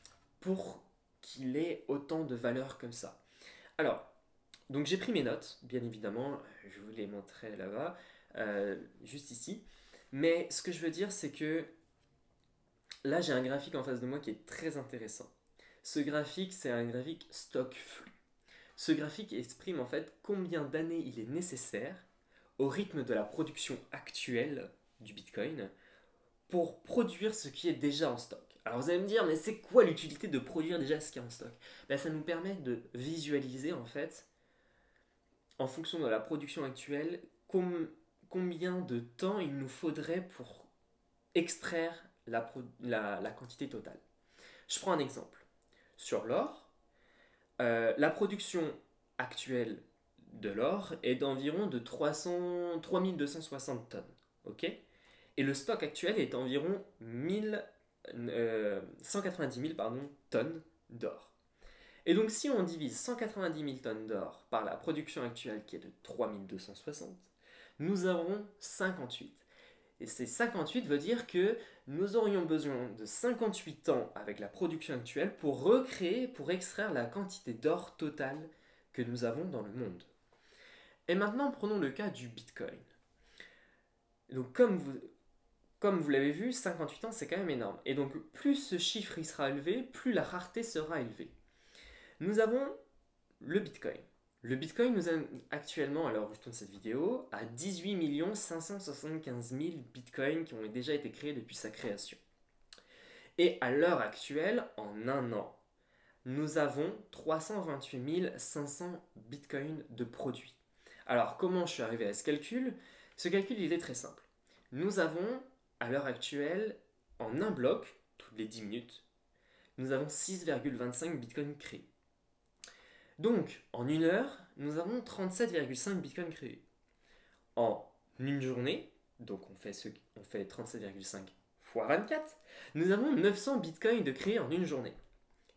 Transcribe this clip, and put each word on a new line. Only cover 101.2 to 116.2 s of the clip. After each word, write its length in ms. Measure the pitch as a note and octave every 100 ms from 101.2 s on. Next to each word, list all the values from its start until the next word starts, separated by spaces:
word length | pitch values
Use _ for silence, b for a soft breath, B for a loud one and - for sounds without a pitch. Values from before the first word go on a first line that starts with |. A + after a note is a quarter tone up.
| D3
depuis 220 | C#3 A2+ -
sa 140 | -
création. 480 | - A#2 G2+ - - _ _ _ _ _ - B B B B B -
Et 200 | E3+ -
à 100 | B2
l'heure 300 | C#3 E3+ D3+
actuelle, 640 | G#2+ - - C#3+ F3+ A#3+ A#3+ -
en 320 | G#2 G#2+ A#2+
un 240 | C#3 B2
an, 240 | G#2+ - - _ _ b b b b
nous 340 | B2 C3+ D3+ D#3
avons 380 | D3 C#3 E3 A3 -
trois 280 | - D#3 D#3+
cent 220 | D#3+ G#3+
vingt-huit 380 | E3 C3+ - C3
mille 340 | C3 E3+ F#3 -
cinq 280 | - D3+ C#3+
cents 380 | - F3+ E3 - -
Bitcoins 680 | A#2 C#3+ - C#3 D3 D#3 -
de 140 | A#2+
produits. 500 | A#2 - C3+ - - - _ B B B -
Alors, 300 | B2 A#2 -
comment 300 | F#3 F#3 E3+
je 80 |
suis 80 | -
arrivé 240 | A2+ A#2 G#2
à 80 |
ce 100 | G#2
calcul ? 500 | - D3 - A#3+ C4 - B B B -
Ce 120 | F3
calcul, 300 | G3 G3 A3+
il 140 | D#3+
est 60 | E3+
très 160 | -
simple. 280 | - - - - _ b b b
Nous 260 | B2+ F#3+ F#3+
avons, 440 | D#3+ D#3+ G3+ C4 - _ _ _
à 100 | A#2+
l'heure 160 | C#3 C#3
actuelle, 720 | A#2+